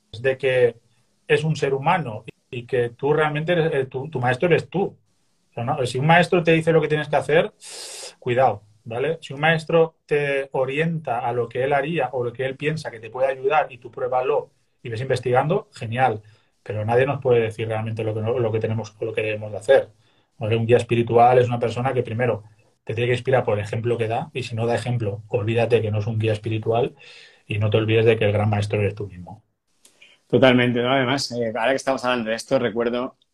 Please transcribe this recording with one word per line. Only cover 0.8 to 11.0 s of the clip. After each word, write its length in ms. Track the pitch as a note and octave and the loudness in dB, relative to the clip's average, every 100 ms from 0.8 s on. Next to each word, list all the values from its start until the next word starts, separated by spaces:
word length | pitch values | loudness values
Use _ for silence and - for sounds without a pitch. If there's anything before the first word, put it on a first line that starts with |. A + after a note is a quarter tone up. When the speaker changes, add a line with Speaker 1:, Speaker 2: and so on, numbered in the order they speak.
| _ _ _ _ - | _ _ _ _ 0
Speaker 1:
es 160 | D3 | 0
un 120 | D#3 D3+ | 0 0
ser 180 | C#3 | -2
humano 520 | C3+ C#3+ F3+ B2+ G#2+ - - - | 0 0 0 -2 -10 -14 -20 -14
y 160 | B2 A#2+ | -14 -4
que 240 | B2+ A#2+ | -2 -2
tú 240 | A#2+ C#3 | -2 0
realmente 400 | D3+ D#3 D3+ D#3+ | 2 0 -2 0
eres, 180 | F3 D#3+ | 2 2
eh, 120 | C#3+ B2 | 0 -4
tu, 240 | C3 C3+ | -6 -8
tu 100 | B2+ | -2
maestro 280 | B2+ - F3+ | -2 0 2
eres 220 | D3+ - | 2 0
tú. 280 | E3 - - _ _ _ _ _ | -4 -4 -6 _ _ _ _ _
O 20 | |
sea, 100 | - | -8
¿no? 220 | A#2+ D3+ B2 | -4 -2 -2
Si 120 | B2+ | 0
un 80 | D3+ | 4
maestro 360 | F3 F3 F3+ | 6 6 4
te 80 | E3 | 4
dice 180 | D#3+ D#3+ | 4 4
lo 100 | D#3+ | 2
que 60 | D3 | 2
tienes 220 | D3+ D3 | -2 0
que 60 | C#3+ | -2
hacer, 360 | - D#3 G3 - - - - - - - | 2 2 2 -4 -18 -16 -16 -16 -18 -10
cuidado, 440 | B2+ A#2+ B2+ G2+ _ _ | -2 2 2 0 _ _
¿vale? 360 | A#2 A2+ C#3 E3 | -10 -4 -4 -4
Si 120 | - | -8
un 60 | C3+ | -2
maestro 560 | D#3 E3 - E3 D#3+ - - | 0 0 2 2 2 -2 -2
te 440 | D3 C#3+ C#3 C#3 | 0 0 -2 -2
orienta 640 | C3+ C3 C#3 E3 D#3+ | -2 0 0 -2 -2